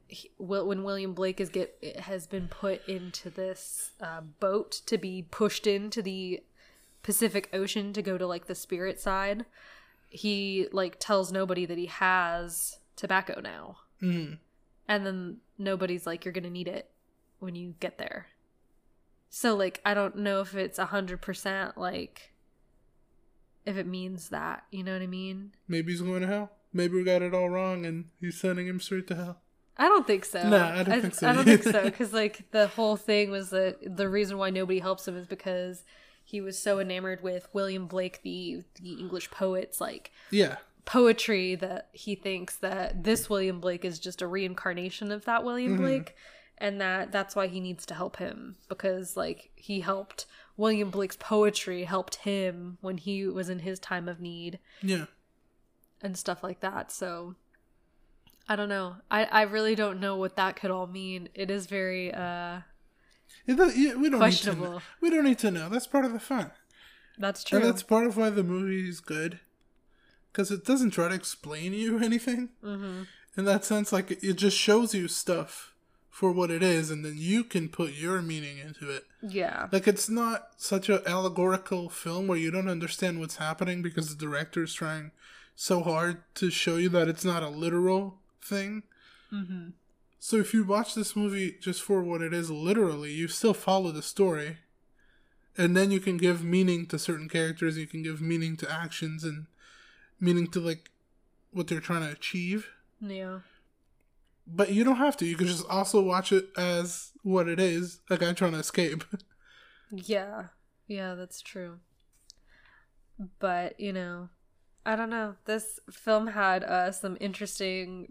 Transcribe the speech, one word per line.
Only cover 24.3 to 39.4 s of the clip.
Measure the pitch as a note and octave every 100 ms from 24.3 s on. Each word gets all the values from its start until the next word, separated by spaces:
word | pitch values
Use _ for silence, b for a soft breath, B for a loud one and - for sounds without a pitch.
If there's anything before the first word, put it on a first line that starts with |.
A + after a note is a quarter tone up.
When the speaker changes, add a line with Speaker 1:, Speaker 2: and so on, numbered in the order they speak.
Speaker 1:
that, | D3 D#3+ - -
you | F#3+
know | F#3
what | F#3
I | F#3
mean? | F#3 F#3+ F#3+ G3+ - -
Speaker 2:
Maybe | E3 E3
he's | F3
going | F3+ F#3
to | F#3
hell. | G#3 G#3 _ _
Maybe | F3 F3 F#3
we |
got | F#3 F3+
it | F3+
all | F#3 F3+
wrong | F#3 F#3+ F3+ E3+
and | E3 E3 -
he's | F3 E3+
sending | F#3 F3+ F3+
him | F#3
straight | - F#3+ F#3
to |
hell. | F3 F3 F3 _ _ _ -
Speaker 1:
I | D#4+
don't | G4+ A#3
think | G3
so. | - A#3 G#3
Speaker 2:
Nah, | G3+ E3+
I | F3+
don't | F#3
Speaker 1:
I, | A#3+
Speaker 2:
think | F#3+
so | - B3+
Speaker 1:
I |
don't | G#3
think | G3 G#3+ A3+
Speaker 2:
either. |
<laughs> | G#3
Speaker 1:
so, | F#3+
'cause, | F#3+ A3
like, | A3 G#3+ - -
the | G#3+ G3+
whole | - G#3+ G#3
thing | - G#3 G3+
was | G3 F#3
that | F#3+ F#3 - - F3+
the | F#3+
reason | G3+ G3 G3
why | F#3+
nobody | F#3 F#3 F#3
helps | F#3+ F#3 -
him | F3+
is | F3
because | F#3+ F#3+ F3+ F3+ F3+ - b b b
he | - G#3
was | F#3+ F#3+
so | G#3 G3
enamored | F#3+ F#3 F#3 F#3
with | F#3 F3+ -
William | G3 G3 F#3+ F3+
Blake, | F#3 F#3 -
the, | F#3 F3+ F3 E3+ - -
the | F3+
English | E3 F3 F3+ -
poet's, | -